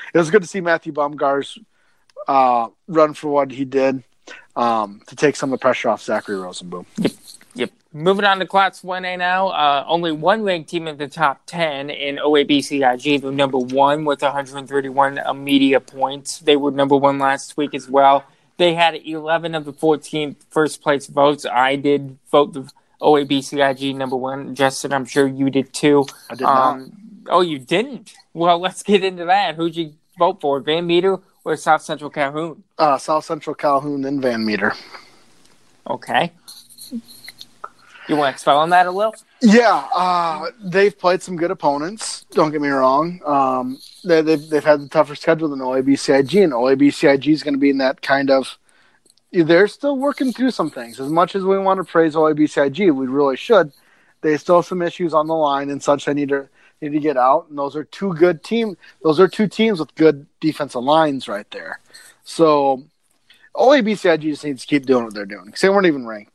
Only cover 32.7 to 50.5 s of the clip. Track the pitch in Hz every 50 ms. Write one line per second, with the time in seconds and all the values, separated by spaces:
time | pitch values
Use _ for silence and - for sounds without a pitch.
32.7 | _ - 160 151 139 127 - - 156 156 147 - 165 147 - 156 143 - - 147
33.7 | 139 135 143 147 143 139 135 135 143 139 131 127 117 113 110 110 107 98 98 113
34.7 | - - - - - - - _ _ _ _ _ _ _ _ _ _ _ _ _
35.7 | _ _ - - 127 123 - - 117 123 165 170 - _ _ - - - - _
36.7 | _ - - - 262 233 - - - - - - - - - _ _ _ - -
37.7 | _ _ _ _ - - - - 160 147 147 135 131 - - 156 139 143 156 170
38.7 | 180 180 180 180 180 196 208 220 214 - - _ _ - 269 214 202 240 240 214
39.7 | 185 147 - - - 175 185 180 180 175 170 165 160 151 156 170 - 240 208 185
40.7 | 175 190 196 208 - _ - 180 185 185 - 190 185 165 165 170 190 - - 147
41.7 | 143 143 151 170 220 220 - - - - - - - 208 160 156 147 156 147 143
42.7 | 139 135 131 131 135 143 160 175 180 180 - 147 147 139 135 131 131 127 127 127
43.7 | 131 - - - - - - 190 165 160 156 156 160 147 147 160 156 147 139 151
44.7 | 151 143 143 135 - 160 147 139 147 - - 170 160 156 160 151 143 135 131 127
45.7 | 127 131 131 139 139 131 - - 139 135 135 123 151 208 196 165 131 117 123 131
46.7 | 135 135 143 139 - - - 147 139 139 127 147 156 147 - 151 143 135 143 143
47.7 | 139 135 135 131 135 - - - 139 139 139 135 135 135 123 - - - _ _
48.7 | _ _ _ _ _ _ _ _ _ _ _ _ - 185 160 151 170 175 202 202
49.7 | - - - 285 285 262 269 285 277 - 285 262 220 - 254 262